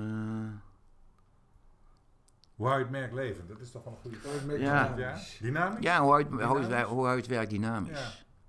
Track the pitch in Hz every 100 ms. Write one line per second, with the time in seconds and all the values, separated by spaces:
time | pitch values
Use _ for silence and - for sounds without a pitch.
0 | 107 110 110 110 110 104 - - - -
1 | - _ _ _ _ _ - _ - -
2 | _ _ _ _ _ - 120 135 123 135
3 | 123 123 127 95 85 110 123 120 120 113
4 | 123 110 139 143 143 143 139 143 120 120
5 | 127 170 - - 113 151 185 214 170 175
6 | 143 147 147 131 117 139 117 120 107 123
7 | 127 127 110 120 104 104 110 113 82 147
8 | 120 - - -